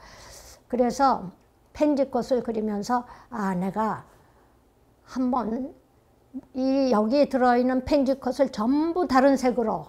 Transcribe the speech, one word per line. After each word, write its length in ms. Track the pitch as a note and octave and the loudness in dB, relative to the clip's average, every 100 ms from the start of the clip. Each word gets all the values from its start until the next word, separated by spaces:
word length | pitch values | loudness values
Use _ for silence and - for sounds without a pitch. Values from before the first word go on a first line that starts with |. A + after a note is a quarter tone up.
| - - - - - - _ | -20 -20 -20 -20 -20 -20 _
그래서 640 | A#3+ A#3+ A#3 C4+ G#3+ F3 - _ _ _ | 0 0 2 2 0 -6 -16 _ _ _
펜지꽃을 680 | - D4+ C#4 C4+ B3 A#3 B3 | 0 2 2 0 -2 -2 -2
그리면서 640 | - A3+ G#3+ G#3 G3+ B3 A#3+ - - | -2 -4 -4 -4 -2 -4 -4 -16 -14
아, 260 | A#3 G3 | -6 -4
내가 520 | F3+ F#3+ G3+ A3 C#3 - _ _ _ _ _ _ _ _ _ | -2 -2 -2 -4 -6 -12 _ _ _ _ _ _ _ _ _
한번 720 | - B3+ B3+ B3+ G#3 B3 C#4 - _ _ _ _ _ C4 - | -10 -4 -2 -2 -2 -4 -6 -12 _ _ _ _ _ -16 -10
이 360 | B3+ C4 C4+ C4 | -2 0 2 2
여기에 380 | G#3+ A3 C#4+ C#4 | 2 2 2 2
들어있는 560 | C4 B3 A#3+ B3+ B3+ | 2 2 4 2 0
펜지꽃을 680 | B3+ D4 C4 C4 B3+ C4+ C4+ | 0 2 2 -2 -4 0 -2
전부 560 | G#3 A3+ D4 E4 F4 C4+ | 0 0 0 0 -2 0
다른 300 | C4 C#4 C4+ | 4 4 4
색으로 520 | B3+ A#3 A3 E3+ | 0 0 -2 -4